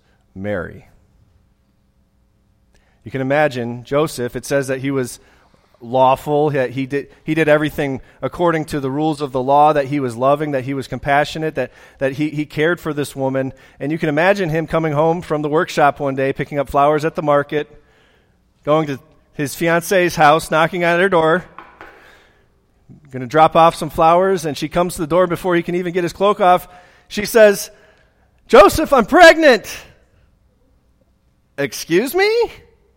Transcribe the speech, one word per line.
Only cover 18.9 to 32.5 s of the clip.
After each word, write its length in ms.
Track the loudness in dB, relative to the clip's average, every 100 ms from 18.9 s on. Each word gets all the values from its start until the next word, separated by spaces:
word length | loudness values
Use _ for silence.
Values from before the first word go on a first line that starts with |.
| -6 _ _ _
his 220 | -8 -8
fiancee's 600 | -4 -2 0 0 0 0 2
house, 340 | 4 4 0
knocking 340 | 0 0 0
on 160 | 0 0
her 80 | 2
door, 340 | 2 2 0 -4 -20 -20 -20 -20 -20 -20 -20 _ _ _ _ _ _ _ -20 _
gonna 160 | -12 -2
drop 300 | 2 4 4
off 180 | 2
some 140 | 2 -6
flowers, 560 | 0 2 4 2 -2
and 140 | -4 -6
she 100 | -6
comes 280 | -2 -4 -4
to 40 |
the 60 | -2
door 200 | 0 0
before 300 | -2 -2 -2
he 60 |
can 120 | -2
even 200 | -4 -4
get 80 | -4
his 100 | -4
cloak 260 | 0 0 2
off. 300 | 4 2 0 -20 -20 _ _
She 180 | -10
says, 460 | 0 6 6 4 -4 _ _ _ _ _ _ _ 2
"Joseph, 460 | 6 6 4 0
I'm 140 | 0 4
pregnant." 680 | 8 8 8 6 4 0 -16 -18 _ _ _ _ _ _ _ _ _ _ _ _ _ _ _ _ -8
"Excuse 580 | -8 -8 -2 0 0
me?" 360 | 0 0 0 -2